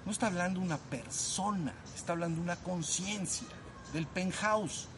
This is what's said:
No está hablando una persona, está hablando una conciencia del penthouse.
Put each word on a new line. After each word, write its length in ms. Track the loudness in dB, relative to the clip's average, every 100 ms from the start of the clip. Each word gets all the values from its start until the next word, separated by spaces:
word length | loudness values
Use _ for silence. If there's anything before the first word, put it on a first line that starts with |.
No 60 | -2
está 160 | 2 2
hablando 320 | 4 2 2
una 200 | 2 0
persona, 920 | -2 -6 -4 -2 0 2 2 2 0 -4 -12
está 180 | -8 -2
hablando 260 | 2 2 2
una 160 | 0 0
conciencia 880 | 0 0 0 0 0 0 0 -2 -4 -12 -14 -14 -4
del 160 | -2 0
penthouse. 800 | 0 0 2 4 4 4 -4 -8